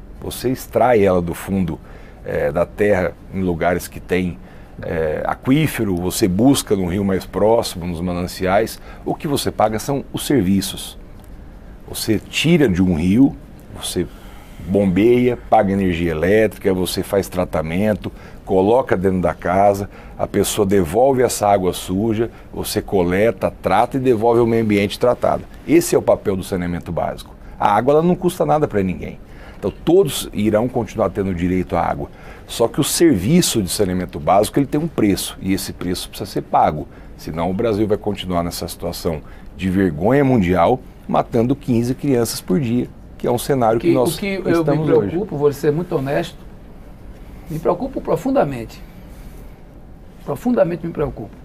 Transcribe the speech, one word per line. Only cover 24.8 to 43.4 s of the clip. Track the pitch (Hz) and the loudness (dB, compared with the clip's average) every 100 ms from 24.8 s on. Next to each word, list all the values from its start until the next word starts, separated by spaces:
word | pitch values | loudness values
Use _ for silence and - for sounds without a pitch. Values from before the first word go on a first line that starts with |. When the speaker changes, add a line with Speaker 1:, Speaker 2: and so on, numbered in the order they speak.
| 101 - | 2 0
Speaker 1:
tratado. | 123 120 - - - - - | 0 2 2 0 -4 -10 2
Esse | 160 165 127 | 2 4 2
é | |
o | |
papel | 104 98 107 95 | 2 2 0 -4
do | |
saneamento | 85 95 87 85 - | -2 -4 -4 -6 -6
básico. | 78 80 71 - - - - | -4 -4 -6 -14 -20 -16 -2
A | 113 104 | 2 2
água | 127 | 4
ela | 151 | 4
não | 175 175 | 4 2
custa | 180 - 151 | 0 0 0
nada | 151 147 | 2 2
pra | 104 | 0
ninguém. | 95 78 80 71 - - - - | -2 -2 -8 -12 -18 -20 -18 -8
Então | 101 - | -6 -4
todos | - 180 175 - - | 4 4 4 0 -6
irão | 95 104 107 123 | -2 2 2 2
continuar | 123 107 107 98 | -2 -4 0 -2
tendo | 101 95 | 0 -2
direito | 87 90 92 87 87 | 0 0 0 0 -2
à | |
água. | 82 71 - - - - - | -2 -4 -8 -14 -18 -18 -10
Só | - 117 | -2 -2
que | - | 0
o | |
serviço | 147 - 170 101 101 175 165 123 | -2 4 4 4 4 2 2 0
de | 90 | -2
saneamento | - 95 92 90 80 | 0 0 -2 -4 -4
básico | 76 95 110 143 | 2 4 4 0
ele | 139 | 0
tem | 147 | -2
um | 165 | -2
preço, | - 107 90 - - | 0 2 2 -2 -6
e | 95 | -4
esse | 95 - | -2 -4
preço | 90 90 90 - | -8 -6 -6 -8
precisa | - 104 | -10 -8
ser | 147 | -8
pago. | - 143 101 76 71 - - - | -2 2 2 0 -6 -14 -20 -14
Senão | 90 80 87 | -8 -4 -2
o | |
Brasil | 95 117 101 107 | 0 0 0 0
vai | 104 | 0
continuar | 104 95 92 87 | -2 -6 -4 -4
nessa | 85 - 85 | -4 -4 -8
situação | - 85 - 90 76 - - - - | -8 -8 -6 -4 -6 -8 -18 -18 -6
de | 92 | -2
vergonha | 92 95 76 98 139 | 2 2 2 2 4
mundial, | 135 127 87 87 87 127 - - - | 4 4 4 4 4 2 -4 -16 -4
matando | 139 - 120 120 139 | -2 0 0 0 0
quinze | - 117 120 127 | 0 0 0 -2
crianças | 147 120 113 - | 0 0 0 -4
por | - 185 | -2 0
dia, | 120 123 131 - - - | 0 0 -2 -8 -20 -6
que | 139 | -2
é | |
um | |
cenário | 123 | -2